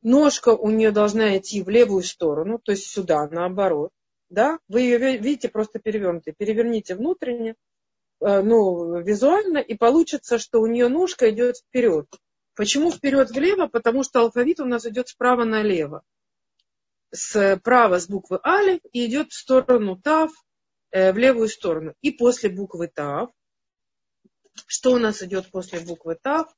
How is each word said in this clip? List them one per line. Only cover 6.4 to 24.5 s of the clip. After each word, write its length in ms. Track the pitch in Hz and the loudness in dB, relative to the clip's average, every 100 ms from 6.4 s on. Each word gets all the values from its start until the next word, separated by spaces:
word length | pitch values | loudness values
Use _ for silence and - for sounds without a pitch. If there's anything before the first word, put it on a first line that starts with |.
| 208 214 233 226 - 185 | -4 0 0 -2 -6 -6
внутренне, 600 | 269 370 269 240 226 226 _ _ _ _ _ _ | -4 -4 -6 -6 -8 -10 _ _ _ _ _ _
э, 200 | 202 196 | 0 2
ну, 580 | 202 233 196 175 170 175 | 4 4 4 0 -4 -6
визуально, 600 | 170 208 262 381 415 302 | -4 2 2 2 0 -4
и 160 | - 220 | -4 0
получится, 640 | 233 294 320 302 - 233 | 2 4 2 -4 -4 -4
что 200 | - 233 | 0 0
у 40 | 220 | 0
нее 240 | 233 247 | 2 0
ножка 400 | 285 359 - 233 | 2 -2 2 0
идет 280 | 214 247 247 | 2 -2 -2
вперед. 500 | _ 254 233 160 143 - _ _ _ - | _ 0 2 0 -4 -20 _ _ _ -6
Почему 340 | - 277 339 | -2 0 0
вперед 380 | - 277 269 262 | -2 0 2 2
влево? 380 | 233 330 392 330 | 2 0 0 0
Потому 360 | 226 233 240 | 0 0 -2
что 180 | 269 254 | 0 0
алфавит 380 | 233 240 247 359 | 0 2 0 0
у 60 | 262 | -2
нас 200 | 240 233 | -4 -4
идет 220 | 220 254 | -6 -8
справа 360 | - 247 247 226 | -2 0 2 0
налево. 560 | 220 214 180 147 147 _ _ _ _ _ _ _ _ _ _ _ | 0 0 0 -4 -8 _ _ _ _ _ _ _ _ _ _ _
Справа 840 | - - 214 196 190 - 247 226 180 | -12 -4 0 2 0 2 4 4 2
с 80 | 175 | -2
буквы 320 | 196 - 185 | -10 -6 -6
алиф 360 | 285 392 392 359 _ | 0 2 2 0 _
и 120 | 247 240 | -6 -4
идет 260 | 254 302 | -4 -6
в 40 | - | -10
сторону 600 | - 262 254 247 208 185 | 2 2 4 0 0 -4
тав, 300 | - 311 320 - _ _ _ _ _ | 0 0 0 -4 _ _ _ _ _
э, 200 | 190 190 | 2 2
в 60 | 190 | 4
левую 320 | 262 240 220 | 2 4 0
сторону. 440 | - 196 156 156 - | -4 -4 -4 -6 -6
И 100 | 285 | -8
после 380 | - 240 240 202 | 2 2 2 -4
буквы 380 | 185 196 175 170 | -4 -12 -10 -10
тав, 420 | - 147 143 247 _ _ _ _ _ _ _ _ _ _ _ _ | -8 -6 -6 -8 _ _ _ _ _ _ _ _ _ _ _ _